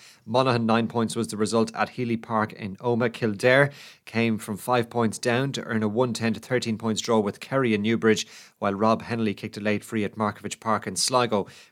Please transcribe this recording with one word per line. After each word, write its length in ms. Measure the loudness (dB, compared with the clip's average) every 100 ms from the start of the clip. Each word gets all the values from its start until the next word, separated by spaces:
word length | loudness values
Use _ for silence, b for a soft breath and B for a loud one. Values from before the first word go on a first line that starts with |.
| B B -2
Monaghan 400 | 2 4 2 2
nine 220 | 2 2
points 280 | 0 -2 -2
was 120 | -4
the 100 | -2
result 340 | 0 2 0 0
at 140 | -4
Healy 280 | -4 -4 -4
Park 360 | -2 -2 -2
in 220 | -4 -10 -6
Omagh. 360 | -2 0 0
Kildare 560 | 0 -2 2 4 6 4 B B B -6
came 340 | 0 0 0
from 180 | -4 -8
five 320 | 0 0 0
points 300 | 0 0 0
down 320 | 0 0 0
to 100 | -4
earn 220 | -4 -2
a 40 | 0
one 260 | 0 0
ten 200 | 0 -2
to 60 | -2
thirteen 400 | -2 -2 -2 -2
points 220 | -2 -2
draw 180 | 2 2
with 200 | 2 -4
Kerry 360 | -4 0 2 2
in 80 |
Newbridge, 420 | 2 2 4 4 B B B _
while 160 | -2
Rob 300 | 2 2 2
Hennelly 340 | 0 -2 -2 -2
kicked 200 | -8 -6
a 40 |
late 220 | -2 -2
free 200 | -2 -4
at 120 | -4 -2
Markievicz 440 | -4 -4 -8 -8
Park 280 | -2 -2 -2
in 80 | -4
Sligo, 500 | 0 2 2 0 -2 B B